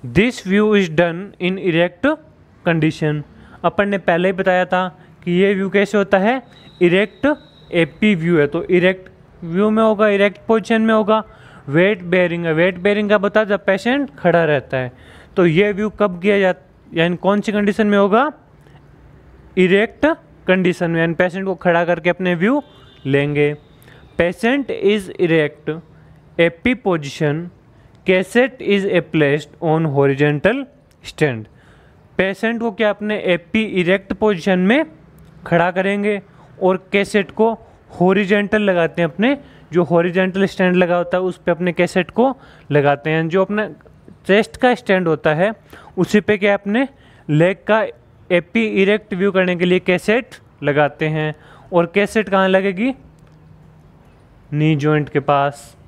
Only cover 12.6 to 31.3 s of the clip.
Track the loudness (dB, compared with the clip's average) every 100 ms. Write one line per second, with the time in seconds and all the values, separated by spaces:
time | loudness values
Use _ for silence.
12.6 | 0 0 -2 0 0 0 0 0 0 -2
13.6 | 0 -2 0 -2 -4 -2 2 2 2 0
14.6 | -2 -6 -6 -10 -20 -20 -10 0 2 4
15.6 | 0 0 -6 -2 -4 -2 0 2 0 -2
16.6 | _ _ -10 -2 -2 0 0 0 0 -2
17.6 | -2 0 0 2 2 2 0 -4 _ -20
18.6 | -20 -20 -20 -20 -20 -20 -20 -20 -8 0
19.6 | 2 2 0 0 -2 -2 -8 -14 0 2
20.6 | 2 -2 -2 0 -2 0 -2 -2 -6 -4
21.6 | 0 0 0 0 -2 -2 -2 0 0 0
22.6 | -4 -20 -20 -12 -2 0 0 0 -2 -2
23.6 | -14 -20 -20 -20 -20 -2 -2 0 -2 -2
24.6 | -4 -2 0 0 -4 -4 0 2 0 -4
25.6 | -10 -10 -12 -20 -20 -20 -16 0 0 0
26.6 | -4 -2 -2 -4 -4 -4 -2 -2 -8 -18
27.6 | _ -20 -20 -12 0 0 2 0 0 -2
28.6 | -2 0 0 -2 -2 0 2 0 -4 -8
29.6 | -2 0 0 2 0 2 0 2 0 -2
30.6 | -6 _ _ _ -20 -4 -2